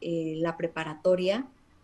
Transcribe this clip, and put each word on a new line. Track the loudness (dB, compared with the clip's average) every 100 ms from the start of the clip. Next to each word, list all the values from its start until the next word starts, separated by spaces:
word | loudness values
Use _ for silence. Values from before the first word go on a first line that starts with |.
eh, | -4 -2 -2 0
la | -2 0
preparatoria | -4 -4 -6 0 2 4 4 0 -2 -12 _ -20